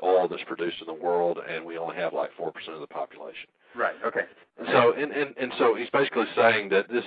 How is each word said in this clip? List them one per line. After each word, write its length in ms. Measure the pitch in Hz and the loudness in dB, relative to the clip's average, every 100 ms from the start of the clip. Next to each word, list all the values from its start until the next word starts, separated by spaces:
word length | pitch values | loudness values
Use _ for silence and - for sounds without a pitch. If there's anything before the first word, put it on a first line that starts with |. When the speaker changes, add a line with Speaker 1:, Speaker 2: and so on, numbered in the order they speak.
Speaker 1:
oil 240 | 92 92 87 | 4 4 4
that's 160 | 87 | -2
produced 320 | - 82 85 - | -8 -6 -4 -6
in 40 | 82 | -10
the 80 | |
world, 440 | 78 87 87 87 85 - | -6 0 2 2 0 -6
and 160 | 82 | -8
we 140 | 80 82 | -8 -8
only 180 | 82 - | -6 -4
have, 160 | 82 | -4
like, 180 | 78 78 - | -4 -6 -6
four 160 | 82 | -8
percent 220 | - - | -8 -12
of 60 | 78 | -12
the 60 | - | -10
population. 600 | - - - - - - _ _ | -8 -10 -10 -16 -16 -18 _ _
Speaker 2:
Right, 220 | 120 104 80 117 | -4 -2 -2 -4
okay. 200 | - - - _ - - | -2 -4 -8 _ -10 2
Speaker 1:
So, 220 | 131 120 | 6 6
and, 180 | 127 147 | 4 0
and, 240 | 143 139 - | -2 -4 -4
and 160 | 127 - | -6 2
so 160 | 120 | 2
he's 160 | 110 120 | 2 0
basically 360 | 135 135 120 107 - | 0 2 0 0 4
saying 320 | 117 110 101 | 6 6 2
that 200 | 98 101 | 0 2
this 140 | 120 | -2